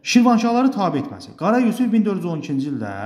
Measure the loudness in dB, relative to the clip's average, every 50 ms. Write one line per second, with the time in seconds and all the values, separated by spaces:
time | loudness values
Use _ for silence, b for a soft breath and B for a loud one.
0 | _ 4 4 4 6 6 4 4 2 2 2 2 2 2 0 0 -2 -2 -2 -2
1 | -4 -6 -12 -16 -16 -20 -10 -4 0 0 2 2 2 0 0 0 0 2 2 2
2 | 2 0 -2 -4 -4 -6 -6 -6 -6 -4 -4 -4 -4 -4 -6 -6 -8 -8 -8 -8
3 | -6